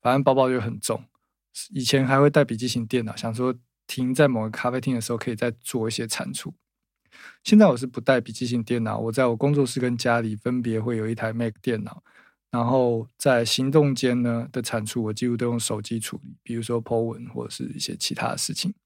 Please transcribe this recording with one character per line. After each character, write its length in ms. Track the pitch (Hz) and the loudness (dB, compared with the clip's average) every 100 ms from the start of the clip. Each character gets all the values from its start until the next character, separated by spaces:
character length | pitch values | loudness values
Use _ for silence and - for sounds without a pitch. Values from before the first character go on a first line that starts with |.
反 120 | 120 | 2
正 120 | 131 | 2
包 100 | 139 | 4
包 140 | 135 131 | 4 4
就 120 | 127 | 2
很 200 | 113 113 | -2 -6
重。 240 | - 113 - _ _ _ _ - - | -6 -6 -8 _ _ _ _ -18 -10
以 140 | - | -4
前 200 | 120 135 | 0 2
还 140 | 131 135 | 4 6
会 100 | 143 | 6
带 160 | 143 | 6
笔 120 | 135 113 | 2 0
记 100 | 123 | -2
型 180 | 123 | -4
电 200 | 113 127 | -2 -2
脑， 100 | 110 | -2
想 180 | 110 117 | -6 -6
说 220 | 110 127 123 _ _ _ | -2 -2 -2 _ _ _
停 260 | - 127 | -4 -2
在 140 | 127 143 | 4 4
某 160 | 120 | 4
个 80 | 110 | -4
咖 200 | 107 127 | -4 -2
啡 100 | 127 | -2
厅 140 | 127 | -2
的 60 | 123 | -4
时 120 | 113 | -2
候 60 | 120 | -4
可 120 | - | -4
以 60 | 110 | -2
再 160 | 123 117 | -4 -4
做 260 | - 123 110 | -6 -4 -2
一 40 | |
些 140 | 113 113 | -4 -6
产 260 | - - | -6 -6
出。 200 | - - 175 _ _ _ _ _ - - - | -8 -10 -16 _ _ _ _ _ -20 -20 -14
现 120 | - 214 | 6 8
在 100 | 208 | 8
我 100 | 120 | 6
是 100 | 131 | -2
不 140 | - | -4
带 200 | 113 131 | 2 2
笔 120 | 113 | 2
记 120 | 110 | -6
型 200 | 123 120 | -2 -2
电 180 | 110 120 | 0 -2
脑， 160 | 110 107 | 0 -2
我 140 | 113 | -2
在 140 | 113 127 | 2 2
我 100 | 117 | 2
工 180 | 139 | 2
作 100 | 143 | 2
室 140 | 131 - | 2 0
跟 180 | 123 120 | -2 0
家 240 | 123 117 | 2 2
里 140 | 113 | 0
分 260 | 104 120 127 | -4 -2 -2
别 200 | 117 110 | -2 -2
会 160 | 110 117 | -2 -2
有 100 | 110 | -2
一 80 | |
台 180 | 113 113 | -2 -4
Mac 200 | 113 117 107 | -2 -4 -4
电 220 | - 113 | -4 -4
脑， 180 | 101 - _ _ _ _ _ | -4 -12 _ _ _ _ _
然 160 | 120 120 | -2 2
后 400 | 131 123 117 113 _ | 2 2 0 -4 _
在 280 | 143 123 | 2 4
行 260 | 117 - 135 | 2 0 4
动 240 | 151 147 | 4 4
间 260 | 131 131 123 | 2 0 2
呢 260 | 120 117 117 | 0 -2 -4
的 100 | - | -6
产 240 | 113 117 | -4 -4
出， 200 | 107 123 | -4 -4
我 80 | 110 | -4
几 160 | 107 123 | -2 -2
乎 80 | 120 | 0
都 100 | 120 | -2
用 140 | 120 | -2
手 200 | - 110 | -2 -6
机 200 | 107 117 | -4 -6
处 180 | 110 - | -6 -10
理， 100 | - - | -14 -20
比 120 | - | -8
如 80 | 117 | -8
说 200 | 113 120 | -2 -4
po 160 | 113 117 | 0 -2
文 260 | 117 113 120 | -2 -4 -10
或 160 | - | -8
者 60 | - | -8
是 140 | - - | -8 -8
一 120 | - | -6
些 160 | - | -8
其 200 | - - | -6 -6
他 160 | - 58 | -4 -4
的 80 | - | -4
事 140 | - | -6
情。 220 | - 180 - | -4 -6 -6